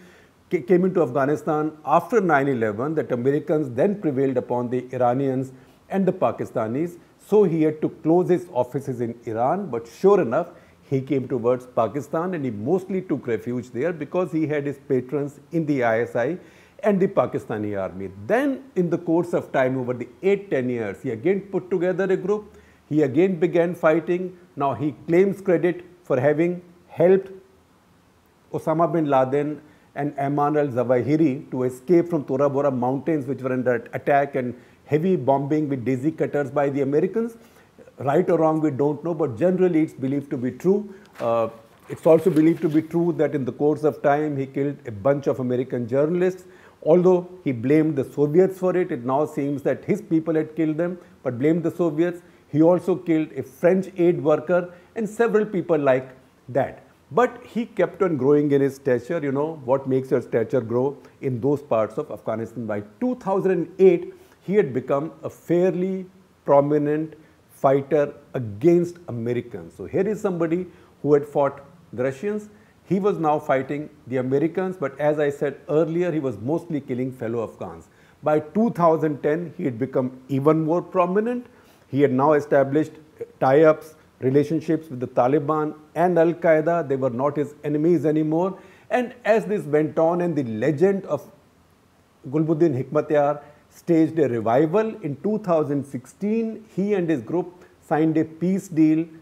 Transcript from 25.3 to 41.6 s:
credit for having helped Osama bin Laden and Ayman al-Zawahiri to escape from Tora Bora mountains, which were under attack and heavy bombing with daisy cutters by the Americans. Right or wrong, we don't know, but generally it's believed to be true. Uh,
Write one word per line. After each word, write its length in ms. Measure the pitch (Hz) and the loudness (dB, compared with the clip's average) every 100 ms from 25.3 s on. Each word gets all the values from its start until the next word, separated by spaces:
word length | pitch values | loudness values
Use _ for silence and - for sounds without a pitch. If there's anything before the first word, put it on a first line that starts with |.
| - | 0
credit 440 | - 170 170 175 - - | 0 2 2 -2 -8 -12
for 160 | - 135 | -2 2
having 420 | 139 151 175 175 - - _ | 2 2 0 -2 -10 -20 _
helped 420 | - 170 196 - - - _ _ _ _ _ _ _ _ _ _ | 2 4 4 2 -12 -20 _ _ _ _ _ _ _ _ _ _
Osama 400 | 151 - 160 165 | -6 -2 0 2
bin 140 | 165 147 | 0 2
Laden 560 | 135 127 143 147 147 - _ _ - | 2 2 0 -2 -6 -14 _ _ -8
and 200 | 147 143 | -6 -4
Ayman 420 | 139 143 143 151 | -2 0 0 0
al-Zawahiri 920 | 147 120 117 127 117 156 160 135 - | 0 0 2 2 2 2 2 0 -6
to 120 | 131 | -4
escape 460 | 127 127 - 170 170 | -4 -4 2 2 2
from 160 | 165 135 | -2 -2
Tora 240 | 131 143 | 0 0
Bora 200 | 131 143 | 2 0
mountains, 560 | 127 123 135 165 156 131 | 0 -2 -2 -2 -2 -4
which 160 | 123 | -6
were 120 | 127 | -4
under 220 | 127 127 120 - | -2 0 -2 -2
attack 420 | 127 - 139 143 135 | -6 0 2 0 -2
and 180 | 123 113 - _ - | -6 -8 -16 _ -2
heavy 300 | 151 185 180 | 0 2 0
bombing 540 | 123 135 143 156 147 | 2 0 2 -2 0
with 160 | 135 113 | -2 -2
daisy 260 | 131 143 | -2 -2
cutters 400 | - 151 147 135 | -2 -2 -2 -2
by 180 | 143 143 | -2 0
the 120 | 139 | 0
Americans. 560 | 135 147 185 220 233 - - _ _ - - - | 0 0 0 -2 -4 -8 -20 _ _ -20 -20 -8
Right 280 | 127 147 175 | 0 0 2
or 120 | 165 | 2
wrong, 200 | 160 156 | 2 2
we 120 | 151 | 0
don't 320 | 127 143 147 | 0 0 -2
know, 100 | 165 | -4
but 240 | 165 151 107 | -2 -2 0
generally 460 | 175 185 185 160 | 0 2 2 2
it's 100 | 156 | 0
believed 380 | - 131 143 139 | -2 -4 -4 -4
to 60 | 139 | -6
be 120 | 127 | -6
true. 440 | - 180 202 208 - - - | -2 0 0 -2 -14 -20 -6
Uh, 280 | 123 117 113 - | -2 0 -2 -6